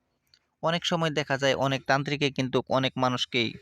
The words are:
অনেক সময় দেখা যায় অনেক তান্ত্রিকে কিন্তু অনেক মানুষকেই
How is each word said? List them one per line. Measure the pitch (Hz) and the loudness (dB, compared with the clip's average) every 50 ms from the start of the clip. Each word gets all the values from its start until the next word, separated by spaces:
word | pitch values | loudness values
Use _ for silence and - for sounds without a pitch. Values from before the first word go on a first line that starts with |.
| _ _ _ _ _ _ _ _ _ _ _ _ - | _ _ _ _ _ _ _ _ _ _ _ _ -2
অনেক | 160 165 175 - | -2 -2 -2 -2
সময় | - 180 170 165 160 | -2 -2 0 0 0
দেখা | 147 156 147 - 143 131 | 0 -2 -2 -2 0 0
যায় | 139 135 131 | 2 2 2
অনেক | - 131 135 135 131 - | 2 2 0 0 -2 0
তান্ত্রিকে | - 135 139 143 143 147 139 151 139 | 0 0 0 0 -2 -2 0 0 0
কিন্তু | 127 - 131 127 127 131 117 - | 0 -2 -2 0 0 -2 0 0
অনেক | - 131 131 131 - - | 0 0 0 0 0 0
মানুষকেই | 127 127 127 120 - - - 127 117 110 - - | 0 0 0 -2 -4 -2 -2 -2 -2 -2 -4 -8